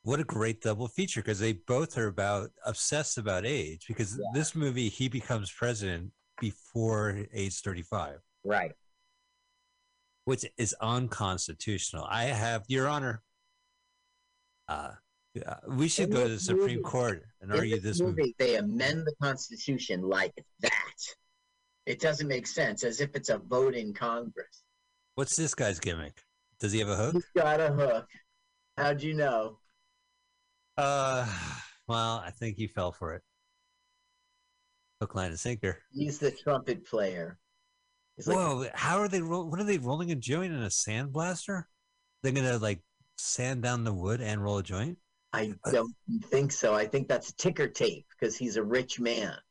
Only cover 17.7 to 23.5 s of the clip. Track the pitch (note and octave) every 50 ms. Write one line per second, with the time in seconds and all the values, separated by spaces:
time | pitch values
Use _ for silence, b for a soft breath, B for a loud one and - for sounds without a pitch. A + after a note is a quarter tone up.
17.7 | A2+ G#2 F2+ G#2+ G#2 E3+ F3 F3+ D#3+ D#3+ D3 B2 - - C3 A#2+ A#2 G#2+ G#2 G#2
18.7 | A2+ A#2+ C3 C#3 D#3 D#3+ D#3+ D3+ D3 _ C#3+ C#3 C3 C3 - - A#2 A2+ - -
19.7 | C3+ A#2 - - F#2+ F2+ F#2 F#2+ F#2+ G2+ F#2+ - - - - _ _ _ - -
20.7 | - - - - - - - - - _ _ _ _ _ _ _ _ _ _ _
21.7 | _ _ _ - B2 - - D#3 D3 D3 D3 C#3+ C3 B2 A2+ - - E3 C#3+ A#2
22.7 | G#2 - C3 A#2+ A2+ B2+ C#3+ C#3+ - C3 - - A2+ G2+ F#2 F#2